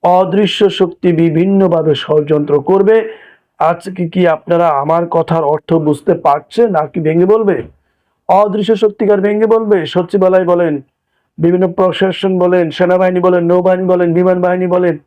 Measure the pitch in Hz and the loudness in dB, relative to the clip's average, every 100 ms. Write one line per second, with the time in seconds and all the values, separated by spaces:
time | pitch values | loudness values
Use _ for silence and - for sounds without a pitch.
0 | - 180 185 185 208 - 202 - 180 - | 2 2 2 0 -2 2 0 0 -4 -2
1 | 180 165 165 156 185 196 190 165 156 139 | -2 0 0 0 0 2 2 0 0 -2
2 | - 151 151 156 147 143 139 190 196 220 | 0 -2 0 -2 0 -2 0 0 4 2
3 | 220 - - _ _ _ 156 170 196 185 | 0 -12 -20 _ _ _ -2 -2 -8 -8
4 | 170 185 175 156 - 170 170 151 143 165 | -6 0 0 0 -2 0 2 0 0 -2
5 | 170 165 165 165 147 151 - 165 151 147 | 0 -2 -2 -2 0 -4 -2 -2 0 -2
6 | - 170 156 143 - - 233 175 151 - | -2 -2 0 -2 -4 -2 0 0 -4 -4
7 | 156 160 185 214 214 151 92 _ _ _ | -2 0 2 2 0 -4 -6 _ _ _
8 | _ _ _ 185 208 202 208 220 214 208 | _ _ _ 0 2 -2 -2 0 0 0
9 | 208 202 202 208 220 226 220 202 151 - | 0 0 0 0 0 0 2 0 0 -4
10 | 175 202 185 185 175 175 170 147 135 _ | -2 0 2 2 2 0 0 -4 -8 _
11 | _ _ _ - 165 180 185 185 185 151 | _ _ _ -4 0 2 0 0 -2 0
12 | 190 180 196 185 180 185 170 147 180 180 | -4 -2 -2 0 2 2 0 -2 0 2
13 | 185 180 180 180 170 180 185 185 185 180 | 0 0 0 0 2 0 2 0 0 0
14 | 175 170 180 180 180 180 180 180 180 156 | 0 0 0 0 0 -2 -2 0 0 -4